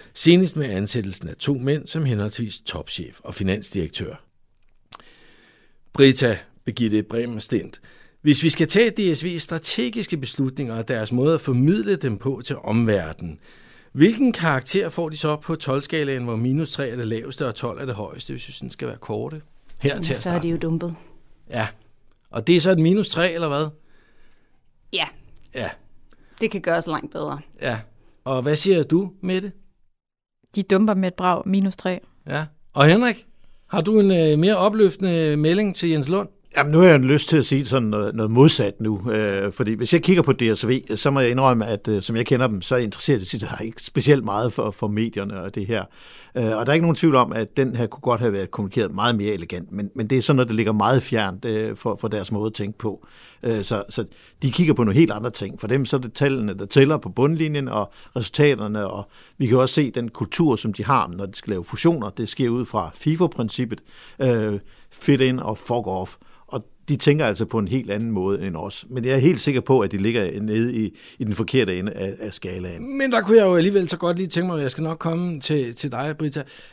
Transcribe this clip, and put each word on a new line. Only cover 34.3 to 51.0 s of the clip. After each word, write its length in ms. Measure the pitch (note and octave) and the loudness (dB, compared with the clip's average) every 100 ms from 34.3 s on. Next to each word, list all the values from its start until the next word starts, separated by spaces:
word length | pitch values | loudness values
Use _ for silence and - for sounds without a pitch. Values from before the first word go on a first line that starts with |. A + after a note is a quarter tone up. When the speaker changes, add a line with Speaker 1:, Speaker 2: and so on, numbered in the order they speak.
| D3+ | 4
Speaker 1:
mere 180 | F#3 G3+ | 4 4
opløftende 800 | G3+ A3 G3 - F#3 E3+ D#3 D3+ | 2 4 2 2 -2 0 0 2
melding 400 | D#3 F3+ G#3+ F3 | 2 2 0 -2
til 120 | F3 | 0
Jens 200 | D#3 C3+ | 0 0
Lund? 200 | G3 G3+ _ _ - | -2 -4 _ _ -2
Speaker 4:
Jamen, 160 | D3 | 4
nu 60 | D#3 | 8
har 80 | F3+ | 10
jeg 140 | D3 | 8
lyst 280 | C3 D3 - | 6 2 4
til 80 | D#3+ | 2
at 100 | A#2 | 2
sige 200 | C3+ C3 | 0 0
sådan 220 | C3 A2 | 0 0
noget, 260 | G#2 G#2 | -2 -2
noget 160 | A2 A2 | -2 2
modsat 500 | A#2 C#3+ - G2+ - | 8 8 8 -2 -2
nu, 300 | A2 G2+ A2+ | -4 -2 -2
øh, 420 | G#2+ G#2 G2 G2+ | 0 0 0 -4
fordi 200 | - G#2 | -4 -4
hvis 200 | A2 B2 | -2 2
jeg 100 | E3+ | 2
kigger 200 | - F3+ | 4 4
på 100 | D3 | 4
D 240 | - A#2 G#2 | 4 2 2
S 120 | A2 | 0
V, 140 | B2+ - | -2 -2
så 160 | G#2+ C#3+ | -2 0
må 100 | C#3 | 2
jeg 100 | B2 | 2
indrømme, 360 | B2 C3+ A#2+ G#2+ | 4 4 4 0
at, 220 | G#2 - | -2 0
øh, 140 | G2+ | -2
som 140 | - A#2 | 0 -2
jeg 100 | A#2 | 0
kender 200 | B2+ B2+ | 2 2
dem, 160 | G2+ | -2
så 140 | - B2+ | -2 -2
interesserer 420 | A2+ - - B2 | -2 -4 0 0
det 80 | F#2 | 0
sig 300 | A2 - - | -8 -8 -8
ikke 200 | A2+ - | -10 -12
specielt 420 | - - C3 C#3 | -6 0 4 4
meget 280 | G#2+ G2+ A#2+ | 2 -2 -2
for, 180 | - A2 | -2 -4
for 180 | - G#2+ | -4 -4
medierne 520 | G#2 A2+ G#2 G2+ G2 | -2 -2 -4 -8 -8
og 140 | F#2 | -8
det 120 | G#2+ G2 | -8 -4
her. 180 | A2 G2 - - - - C3 | -4 -4 -14 -20 -20 -10 -4
Øh, 80 | |
og 220 | A2+ G#2+ A#2+ | -2 0 2
der 60 | |
er 20 | |
ikke 100 | D#3 | 2
nogen 120 | E3+ D3+ | 2 4
tvivl 180 | E3 | 4
om, 180 | C3+ A#2+ | 4 2
at 240 | A2 G#2+ - | 0 -4 -2
den 200 | C3 A#2+ | -2 0
her 100 | A2+ | -4
kunne 140 | - | -4
godt 200 | B2+ A#2 | -2 0
have 120 | A#2+ | 0
været 180 | G2 F#2 | -2 -4
kommunikeret 440 | - G2+ B2 F#2+ | -6 -4 -2 -2
meget 220 | F#2+ A#2 A2+ | 0 0 0
mere 180 | G2+ | 0
elegant, 380 | G2 E2+ F2+ E2+ | -4 -6 -10 -8
men, 180 | F#2+ G2+ | -8 -8
men 120 | - A2 | -6 0
det 120 | C3 | 0
er 40 | |
sådan 140 | A2+ C#3 | 2 2
noget, 120 | A#2+ | 2
der 60 | |
ligger 180 | A2 G#2+ | 0 0
meget 300 | G#2+ G#2 C3 | 2 4 2